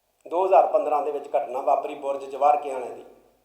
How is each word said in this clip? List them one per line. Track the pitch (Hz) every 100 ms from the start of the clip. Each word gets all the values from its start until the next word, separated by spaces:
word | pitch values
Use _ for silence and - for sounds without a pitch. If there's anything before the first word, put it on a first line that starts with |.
| _ _ -
ਦੋ | 165 185
ਹਜ਼ਾਰ | 180 -
ਪੰਦਰਾਂ | 156 147 147
ਦੇ | 151
ਵਿੱਚ | 143 - 143
ਘਟਨਾ | 120 127
ਵਾਪਰੀ | 147 - 147
ਬੁਰਜ | 147 139 139
ਜਵਾਰ | 135 135 143 147
ਕੇ | -
ਵਾਲਿਆਂ | 131 120
ਦੀ, | - - - _ _